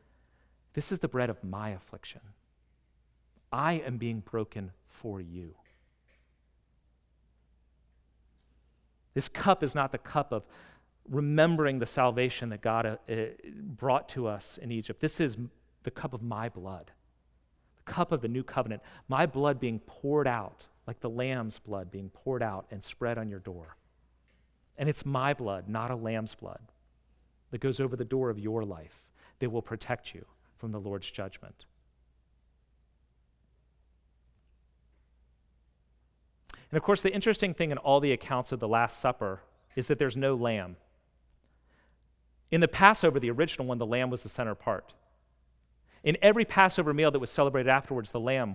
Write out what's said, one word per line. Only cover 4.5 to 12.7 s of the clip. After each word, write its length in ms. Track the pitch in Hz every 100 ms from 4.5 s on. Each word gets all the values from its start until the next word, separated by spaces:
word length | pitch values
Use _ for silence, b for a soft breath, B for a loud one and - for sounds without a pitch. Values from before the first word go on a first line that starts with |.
| 107 92 - _
for 340 | - 113 98
you. 340 | 87 87 85 - _ _ _ _ _ _ _ _ _ _ _ _ _ _ _ _ _ _ _ _ _ _ _ _ _ _ _ _ _ _ _ _ _ _ _
This 160 | 139 -
cup 340 | - 196 185
is 120 | 139
not 180 | 151 135
the 60 | 120
cup 340 | - 151 -
of 140 | 110 - B B B B _ -
remembering 680 | 131 147 151 165 160 147 131
the 80 | 113
salvation 600 | - 127 117 127 - 120
that 140 | 104
God, 240 | 113